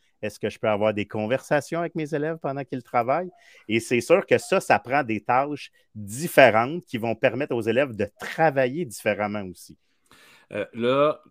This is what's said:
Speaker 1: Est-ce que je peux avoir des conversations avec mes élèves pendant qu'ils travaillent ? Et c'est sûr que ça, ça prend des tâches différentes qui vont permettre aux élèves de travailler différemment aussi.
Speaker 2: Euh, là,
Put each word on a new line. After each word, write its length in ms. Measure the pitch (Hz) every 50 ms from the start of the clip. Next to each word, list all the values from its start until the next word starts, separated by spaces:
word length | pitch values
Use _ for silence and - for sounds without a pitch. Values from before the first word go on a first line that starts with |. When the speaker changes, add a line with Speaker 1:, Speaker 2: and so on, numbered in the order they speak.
| _ _ _ _
Speaker 1:
Est-ce 180 | 107 104 - -
que 100 | - 104
je 100 | - -
peux 80 | -
avoir 260 | 110 107 101 107 110 104
des 120 | 104 98
conversations 760 | - - 107 107 107 131 131 - - 151 147 - - 165 165
avec 160 | 170 160 -
mes 180 | 165 156 147 160
élèves 240 | 143 151 160 165 160
pendant 220 | - 143 135 139 139
qu'ils 200 | - 135 127 -
travaillent ? 480 | - - 123 117 123 143 170 190 175 - _ _ - - - _
Et 120 | - 113 113
c'est 220 | - - 127 117
sûr 240 | - - 170 196 -
que 120 | - 123
ça, 220 | 110 - - 185 190
ça 180 | - - 117 104
prend 240 | - 120 131 147 139
des 180 | 110 110 101
tâches 500 | - - 123 131 139 147 147 - - - _ _ _ _ _
différentes 880 | 110 104 98 110 135 170 - - 151 135 117 104 110 117 135 165 180 -
qui 120 | _ -
vont 180 | 110 113 113 110
permettre 400 | - 143 123 113 127 151 - 135
aux 60 | 117
élèves 340 | 101 113 110 123 147 131 110
de 140 | 101 101 - - -
travailler 680 | - - - - 160 156 135 139 131 123 135 175 175
différemment 580 | 113 - - - 107 101 95 104 101 104 104 98
aussi. 340 | 92 85 - - - - - _ _ _ _ _ _ - - - - - _ _ _
Speaker 2:
Euh, 140 | - 104 98 - -
là, 480 | 113 117 123 131 139 147 151 - - _ _